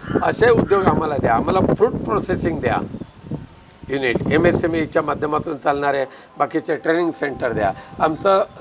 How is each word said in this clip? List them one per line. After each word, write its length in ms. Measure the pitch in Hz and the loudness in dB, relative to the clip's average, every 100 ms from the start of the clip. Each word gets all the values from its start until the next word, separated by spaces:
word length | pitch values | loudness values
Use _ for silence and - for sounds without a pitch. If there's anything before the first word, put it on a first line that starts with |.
| - - | -4 0
असे 260 | 170 - 233 | 0 2 4
उद्योग 340 | 226 - 202 | 4 4 2
आम्हाला 340 | 190 190 156 135 | 4 2 0 0
द्या, 180 | 123 117 | 2 2
आम्हाला 240 | - 190 | 2 2
फ्रूट 320 | - - 220 | 2 4 2
प्रोसेसिंग 680 | - 233 208 - 175 170 151 | 2 -2 -2 -2 -2 -2 -2
द्या 180 | 123 98 - - - - - - - - - - - | -2 -2 -4 -10 -16 -18 -12 -12 -12 -20 -20 -20 -6
युनिट, 260 | 135 127 113 - | -2 0 0 0
एमएसएमईच्या 720 | 151 170 - 170 165 156 165 | 2 2 2 0 -2 0 -2
माध्यमातून 560 | 151 139 151 151 165 139 | -2 -4 -2 -2 -4 -4
चालणारे 480 | 151 143 143 139 127 - - - | -2 0 0 0 -4 -8 -20 -6
बाकीचे 380 | 143 160 151 147 | -2 -2 -2 -4
ट्रेनिंग 360 | 160 165 170 | 0 0 0
सेंटर 400 | - 143 123 127 | -2 -6 -2 -4
द्या. 200 | 107 98 - - - | 0 -2 -2 -14 -2
आमचा 420 | 160 156 196 190 - - | -2 0 2 2 0 -6